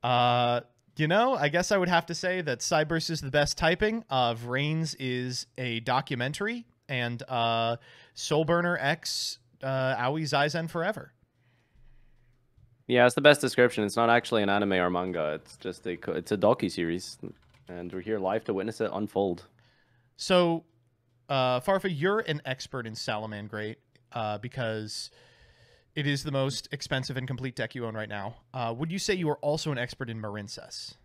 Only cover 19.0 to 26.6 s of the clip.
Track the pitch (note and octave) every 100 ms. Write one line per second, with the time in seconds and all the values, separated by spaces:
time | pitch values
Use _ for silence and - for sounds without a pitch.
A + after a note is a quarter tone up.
19 | G#2 G2 G2 F2 - _ _ _ _ _
20 | _ - - F3+ F3 E3 _ _ _ _
21 | _ _ - C3+ B2+ B2+ D#3 F#3+ G3 D3+
22 | F3 G#3+ - D3 C#3 C3 - C3+ A2+ A2
23 | - G#2+ A2 G#2 G#2 G#2+ G#2+ - _ _
24 | _ A#2+ A2 G#2 A#2+ - A#2 A2 G#2+ -
25 | - - - _ - _ - _ _ -
26 | D3 C#3 D3+ C#3 C3+ B2